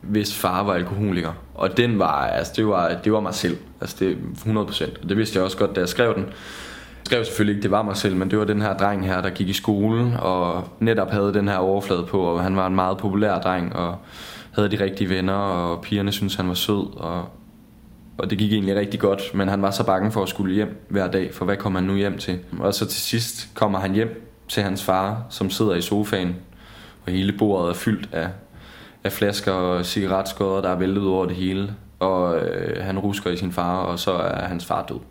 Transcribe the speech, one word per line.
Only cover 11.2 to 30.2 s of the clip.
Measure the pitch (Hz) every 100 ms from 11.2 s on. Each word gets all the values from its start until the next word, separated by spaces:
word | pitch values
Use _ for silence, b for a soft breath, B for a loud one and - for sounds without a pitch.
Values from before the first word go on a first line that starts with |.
| 101
den | 101 101
her | 95
overflade | 92 98 101 90 87
på, | 101
og | 87 85
han | 92 95
var | 92
en |
meget | 92 92 95
populær | 101 98 104 90
dreng, | 92 92 87 87
og | 87 87 B B B B B
havde | - 104
de | 101
rigtige | 98 95 92
venner, | 92 92
og | 98 101 87 87 85
pigerne | - 104 101
syntes, | 101 98
han | - 92
var |
sød, | 90 - 101 - -
og, | 82 87 87 - - - - - - - - -
og | 92
det | 98
gik | 107
egentlig | 107 98 98
rigtig | 101 101
godt, | 101 98 -
men | 101 98
han | 98
var | 98
så | 98
bange | - 95 104
for | 110
at | 92
skulle | - 98
hjem | 98 104 - -
hver | 101 92
dag, | 95 92
for | -
hvad | 92 98
kom | 104
han | 92
nu | 95
hjem | 98 101 95
til? | - 90 - 87
Og | 98
så | 101 101
til | -
sidst | - 117 117 - -
kommer | - 107 95
han | 95
hjem | 98 113 - - - -
til | -
hans | 101 95
far, | - 92 95 117 117
som | - 98
sidder | - 107
i | 85
sofaen, | 87 104 104 101 90 90 - B B B B B -
og |
hele | 90 95
bordet | 101 107 98 87
er |
fyldt | 87 - 104 -
af, | 80 85 95 - B B B B B
af | 101
flasker | - 101 101 -
og | 92 90 90 90
cigaretskodder, | - 95 95